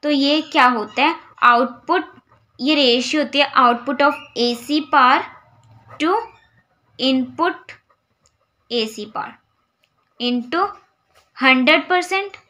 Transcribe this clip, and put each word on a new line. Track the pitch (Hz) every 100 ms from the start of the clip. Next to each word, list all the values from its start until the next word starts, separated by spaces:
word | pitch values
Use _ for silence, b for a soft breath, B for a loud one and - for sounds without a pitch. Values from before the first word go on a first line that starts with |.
तो | 294
ये | 294 277 302
क्या | 302 311 254
होता | 240 208 -
है, | 294 339 - _
आउटपुट, | 240 240 254 - - 349 - - _ _ _ _
ये | 247
रेशियो | 302 262 240 247 302
होती | 285 277
है | 285
output | - 247 240 - 285
of | 285 285 - -
A | 240 233
C | - 302 302
power | 294 247 285 - - _ _ _ - _ -
to | 311 415 453 _ _ _ _ _ _ _
input | 262 262 254 - 339 349 - - _ _ _ _ _ _ _ _ _
A | 233 214
C | 214 208
power | - - - _ _ _ _ _ _ _ _
into | 240 247 240 330 392 - _ _ _ _ _ -
हंड्रेड | 262 262 254 320 -
परसेंट | 359 359 381 403 - _